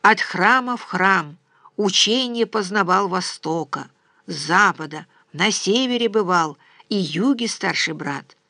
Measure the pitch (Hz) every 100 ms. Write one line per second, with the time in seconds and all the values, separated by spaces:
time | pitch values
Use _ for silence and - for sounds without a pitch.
0 | - - - 175 196 262 247 240 - 185
1 | 185 190 147 - _ _ - - 208 190
2 | 202 240 247 233 226 220 185 208 180 190
3 | 196 180 175 - 156 165 143 147 - _
4 | _ _ - 160 147 180 202 - 156 156
5 | - _ _ 147 202 - 185 233 254 247
6 | 233 214 185 175 156 139 _ _ _ 208
7 | 165 156 247 247 233 - 185 165 - 156
8 | 143 139 - _